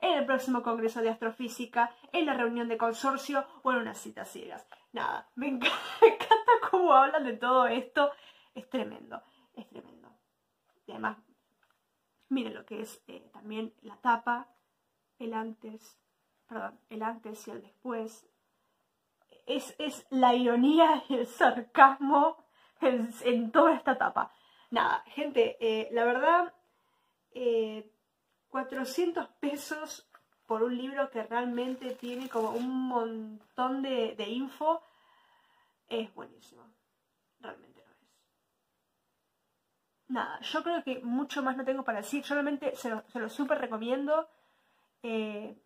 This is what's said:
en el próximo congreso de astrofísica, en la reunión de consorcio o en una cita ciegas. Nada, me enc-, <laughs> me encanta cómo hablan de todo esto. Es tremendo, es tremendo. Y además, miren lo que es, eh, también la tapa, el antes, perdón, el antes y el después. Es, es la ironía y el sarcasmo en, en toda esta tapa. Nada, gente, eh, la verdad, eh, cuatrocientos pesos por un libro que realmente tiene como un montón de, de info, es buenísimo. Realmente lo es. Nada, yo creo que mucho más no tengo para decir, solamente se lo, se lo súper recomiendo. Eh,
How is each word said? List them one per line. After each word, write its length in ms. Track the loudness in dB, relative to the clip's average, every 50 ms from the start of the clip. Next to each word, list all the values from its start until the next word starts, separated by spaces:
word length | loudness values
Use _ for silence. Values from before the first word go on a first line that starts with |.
en 160 | 0 2 2
el 80 | 2 2
próximo 360 | 0 0 0 0 -2 -2 0 0
congreso 380 | -2 -2 0 -2 -2 -2 0
de 80 | 0 -2
astrofísica, 840 | 0 -2 -4 -4 -4 -6 -8 -8 -8 -8 -10 -4 0 0 0 0 -2 -8 -12 -4
en 140 | -2 0 0
la 80 | 0 2
reunión 340 | 0 0 0 0 -2 -2
de 100 | -4 -2
consorcio 680 | 0 0 -2 -2 0 -2 -2 -2 -2 -4 -2 -2 -2 -2 -4 -10 -4 -2
o 80 | 0
en 60 | 0
una 160 | 0 0 -4 -8
cita 320 | -10 -14 -14 -12 -12 -14
ciegas. 420 | -12 -14 -14 -14 -14 -14 -16 -18 _ -20 -20 _ _
Nada, 380 | -8 -6 -4 -4 -4 -6 -8 _ _
me 120 | -6 -4
enc-, 240 | -4 -2 0 0 0 0 -2 -4
<laughs> 160 | -8 6 8
me 60 | 8 8
encanta 420 | 8 6 4 4 4 6 8 6 6 6 4 2
cómo 240 | 2 4 6 8 8
hablan 300 | 8 8 6 4 0 -2
de 140 | -2 -4
todo 300 | -2 0 4 4 4 4
esto. 440 | 4 2 -2 -4 0 2 2 2 2 0 -6 -16 -20 -20 -20 _ _ _
Es 160 | -16 -10 -6
tremendo, 540 | -4 -4 -4 -6 -10 -14 -14 -14 -16 -16 -16 _ _ _ _ _ _
es 140 | -20 -18 -18
tremendo. 400 | -18 -20 -20 -20 -20 -20 -20 -20 -20 _ _ _ _ _ _ _ _ _ _ _ _ _ _
Y 60 | -16
además, 260 | -10 -6 -6 -6 -6 -10 _ _ _ _ _ _ _ _ _ _ _ _ _ _ _ _ _ _ _ _ _
miren 260 | -4 -2 -2 -2 -4 -10
lo 120 | -12 -14
que 160 | -12 -12 -10
es, 200 | -10 -12 -16 -20 _
eh, 220 | -20 -20 -20 -20 _
también 420 | -20 -18 -14 -10 -8 -8 -8 -8 -10 _
la 160 | -20 -20 -16
tapa, 520 | -2 2 2 2 2 0 -2 -4 -4 -6 -12 _ _ _ _ _ _ _ _ _ _ _ _ _
el 160 | -12 -10 -8 -6
antes, 640 | -6 -6 -8 -10 -14 -16 -18 -18 -18 -20 -20 -20 _ _ _ _ _ _ _ _ _ _
perdón, 320 | -14 -10 -10 -10 -10 -12 _ _ -16
el 120 | -10 -8
antes 460 | -6 -6 -6 -8 -12 -14 -14 -14 -14
y 40 | -14
el 100 | -14 -14
después. 680 | -16 -20 _ _ -8 -6 -6 -4 -6 -8 -12 -18 -20 _ _ _ _ _ _ _ _ _ _ _ _ _ _ _ _ _ _ _ _ _ -20 -12 _
Es, 280 | -4 -4 -4 -6 -8 -10 -8
es 260 | -8 -8 -8 -10 -8 _
la 240 | 2 4 4 6 6
ironía 680 | 4 2 2 4 4 4 6 8 8 8 6 6 2 0 -2
y 60 | -2
el 100 | -2 -4
sarcasmo 1120 | -4 2 4 4 4 4 2 -4 0 8 8 8 8 8 4 0 2 4 4 4 4 0 -4 _ _ _ _ _ _ _ 0
en, 300 | 2 2 2 2 0 -4 -6 -2 0
en 280 | 2 2 2 0 4
toda 220 | 6 6 8 8 6
esta 240 | 4 2 0 0
tapa. 340 | 2 0 0 0 -2 -4 -4 -8 _ _ _ _ _ _ _
Nada, 340 | 0 0 2 2 0 -2 -4
gente, 500 | -8 -8 -8 -6 0 2 2 2 2 0 -2
eh, 300 | -2 -2 0 -2 -4 -2
la 140 | -2 0 2
verdad, 480 | 2 2 2 4 4 4 4 2 0 -6 _ _ _ _ _ _ _ _ _ _ _ _ _ _ _
eh, 600 | -10 -2 0 0 2 2 0 -2 -6 -10 -14 -16 _ _ _ _ _ _ _ _ _ _ _ _
cuatrocientos 800 | -8 -8 -6 -6 -6 -6 -6 -4 -2 -2 -2 0 -2 -4 -6 -8 _ _
pesos 680 | -6 -4 -4 -6 -8 -8 -10 -10 -10 -12 -14 -16 -20 _ -20 _ _ _ _ _ _
por 180 | -6 -2 -2 0
un 140 | -2 -2
libro 320 | -4 -6 -6 -4 -4 -4 -4
que 140 | -4 -8 -6
realmente 680 | -4 -4 -2 -2 -2 -2 -2 -4 -4 -6 -6 -8 -10
tiene 380 | -10 -8 -10 -10 -8 -8 -8 -4
como 220 | -2 -2 -2 -2
un 360 | -2 -4 -4 -4 -4 -4 -2
montón 920 | -2 -2 -2 -2 -4 -6 -8 -10 -12 -14 -18 -20 _ _ -4 -2 -2 -2 -4
de, 340 | -4 -2 -2 -2 -2 -2 -4
de 80 | -6 -8 -6
info, 520 | -6 -6 -6 -8 -8 -2 0 0 0 0 -4 _ _ _ _ _ _ _ _ _ _ _ _ _ _ _ _ _ _ _ _ -8
es 240 | -6 -6 -6 -8 -12
buenísimo. 500 | -16 -18 -18 -20 -20 -20 -20 -20 -20 -20 -20 _ _ _ _ _ _ _ _ _ _ _ _ _ _
Realmente 420 | -16 -16 -16 -16 -20 -20 _ _ _
lo 80 | _
es. 60 | _ _ _ _ _ _ _ _ _ _ _ _ _ _ _ _ _ _ _ _ _ _ _ _ _ _ _ _ _ _ _ _ _ _ _ _ _ _ _ _ _ _ _
Nada, 320 | -6 -6 -4 -4 -4 -8 -10
yo 240 | -8 -6 -4 -4 -2
creo 200 | -2 -4 -4 -4
que 160 | -6 -6 -6
mucho 440 | -4 -4 -2 -2 -2 -4 -4 -4 -2
más 140 | -2 -4
no 80 | -2 -2
tengo 180 | -2 -4 -2 -4
para 160 | -4 -4 -4
decir, 240 | -6 -6 -6 -6 -4
solamente 520 | -2 -2 -2 -2 -2 -4 -4 -4 -6 -6
se 120 | -4 -6 -6
lo, 140 | -6 -6 -8 _
se 100 | -8 -8
lo 100 | -8 -6
súper 280 | -4 -4 -2 0 0 -2
recomiendo. 720 | -2 -4 -6 -6 -4 -4 -2 -2 0 0 0 0 0 -2 _ _ _ _ _ _ _ _ _ _ _ _ _ _ -8
Eh, 580 | -6 -4 -4 -4 -6 -8 -10 -12 -12 -16 -18 _